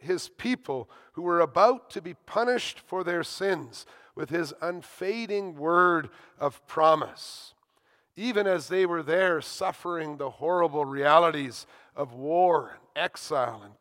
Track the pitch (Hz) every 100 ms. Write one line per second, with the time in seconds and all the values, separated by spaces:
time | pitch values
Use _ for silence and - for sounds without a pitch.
0 | 143 180 - - 240 254 - 131 113 -
1 | _ - 175 170 156 170 220 254 - -
2 | 170 165 - 214 240 247 - - - 185
3 | 170 175 147 - 196 170 120 110 - -
4 | - - 120 165 151 - 170 180 - -
5 | 185 226 226 202 196 147 160 175 180 170
6 | 143 - - _ 143 - - 160 156 156
7 | 120 - - - - _ _ _ _ _
8 | _ - 240 208 202 175 131 180 180 170
9 | 147 175 185 160 - - 185 - 175 170
10 | 156 147 135 - 151 180 170 147 139 139
11 | 143 160 170 151 135 110 - - _ -
12 | 139 120 143 170 180 160 117 - _ 147
13 | 180 - - 147 120 107 101 -